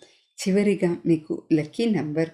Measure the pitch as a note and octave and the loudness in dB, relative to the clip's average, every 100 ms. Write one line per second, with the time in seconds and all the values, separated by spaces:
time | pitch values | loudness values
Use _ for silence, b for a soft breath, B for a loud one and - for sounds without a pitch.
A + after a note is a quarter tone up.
0 | b b b - G3 F#3+ G#3 G3 F3 E3+ | b b b -8 -2 2 2 2 0 -2
1 | E3 D#3+ - - - D#3+ D3+ - A#3 F#3+ | 0 0 -2 -10 0 0 0 -4 -2 0
2 | D3+ D3+ D#3+ | -2 -4 -4